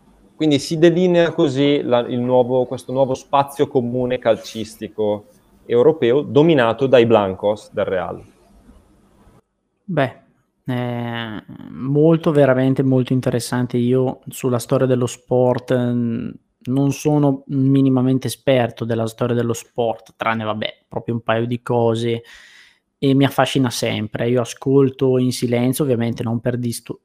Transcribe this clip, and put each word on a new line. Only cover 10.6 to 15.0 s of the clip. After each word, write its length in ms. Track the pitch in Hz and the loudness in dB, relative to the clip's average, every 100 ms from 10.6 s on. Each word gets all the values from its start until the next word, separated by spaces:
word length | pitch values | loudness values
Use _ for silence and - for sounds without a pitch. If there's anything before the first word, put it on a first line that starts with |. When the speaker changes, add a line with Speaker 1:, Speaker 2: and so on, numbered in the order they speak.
| - | -6
Speaker 2:
eh, 760 | 123 123 120 120 117 113 107 - - - | -4 -4 -6 -6 -6 -8 -10 -14 -18 -16
molto, 600 | - 127 147 156 165 165 | -10 -2 4 4 4 2
veramente 500 | 147 135 127 131 131 | 4 4 4 2 2
molto 300 | 135 131 123 | 2 2 2
interessante. 640 | 131 127 120 - 123 123 127 | 0 0 -4 -4 -4 -2 -2
Io 440 | 120 127 127 - - | 0 2 0 -4 -14
sulla 300 | - 131 120 | -8 -4 -4
storia 280 | - 131 131 | 0 0 2
dello 200 | 127 | 0